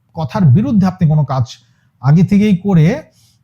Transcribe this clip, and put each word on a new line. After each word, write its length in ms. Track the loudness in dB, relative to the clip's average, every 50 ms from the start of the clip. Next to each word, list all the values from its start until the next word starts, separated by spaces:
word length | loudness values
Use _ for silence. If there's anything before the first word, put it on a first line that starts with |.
| _ _ -12
কথার 300 | -10 -10 -6 -2 0 2
বিরুদ্ধে 420 | 2 2 2 0 0 0 0 0
আপনি 220 | -2 -2 -2 -2 0
কোনো 160 | 0 0 -2
কাজ 200 | -2 -4 -4 -6 -6 -10 -20 _ _ _ _ _ _ _ _
আগে 220 | -2 2 2 2
থেকেই 340 | 2 2 2 2 2 0 0
করে 460 | -2 -2 0 0 2 2 0 -2 -4 -8 _ _ _ _ _ _ _